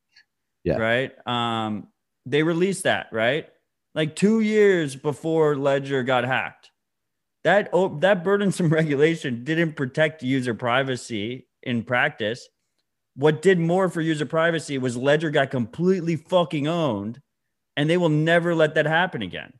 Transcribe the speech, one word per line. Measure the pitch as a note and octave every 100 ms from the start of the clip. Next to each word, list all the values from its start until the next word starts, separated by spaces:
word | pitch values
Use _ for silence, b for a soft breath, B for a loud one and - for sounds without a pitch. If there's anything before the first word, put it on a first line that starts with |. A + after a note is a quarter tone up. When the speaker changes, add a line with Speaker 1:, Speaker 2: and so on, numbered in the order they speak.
| _ b b _ _ _ F2
Speaker 1:
Yeah. | D#2+
Speaker 2:
Right? | A2+ A#2+ C3+ - -
Um, | A#2+ A#2 A2+ A2 G#2+ - _ _ _ B2
they | D3
released | D#3 E3+ G3 F3+
that, | C3+ G2+ -
right? | A2 A2+ D3+ - _ _ _ _ D3+
Like, | D#3 -
two | G3 A3+
years | G#3+ G#3+ G3+ F3+ D3 C3+
before | D3+ C#3 D#3+ D#3+ D3+ C#3+
Ledger | C#3 C#3 C3+ C#3
got | B2 B2+ B2
hacked. | B2 F2 - _ _ _ _ _ _ _ _ -
That, | G3 G3
oh, | F3 F#3 D3
that | F#3 G3+
burdensome | E3+ G3+ G3+ - E3+
<laughs> |
regulation | D#3 D#3+ C#3 D#3 E3 D3 A#2 B2+
didn't | D#3+ E3 D3+
protect | C3 D3+ D#3 D#3
user | B2+ C3+ B2
privacy | G#2+ B2 B2 C3+ B2+ - A2 G#2+ B2+ - _
in | - A#2+
practice. | G#2+ B2 D3 D3 G#2+ B2 - _ _ _ _ _ _ -
What | D3 D#3
did | F#3 F3+
more | E3 F3+ F#3
for | E3+
user | D#3+ D#3 C3+
privacy | D#3+ E3 E3 - C#3
was | B2+ A#2+
Ledger | C3+ D3+ D#3+
got | D3 C3
completely | C3 A2 - F3+ F#3+ E3 D#3+
fucking | - F3+ F3 D#3 C#3+
owned, | E3+ D3+ G2+ G2+ B2+ _ _ _ _ _ -
and | D3+
they | F3
will | F3
never | D3+ D#3+ E3+ E3+ E3
let | D#3 D#3+
that | D3+
happen | D#3+ F3+ C#3
again. | F#2+ E2 G#1+ -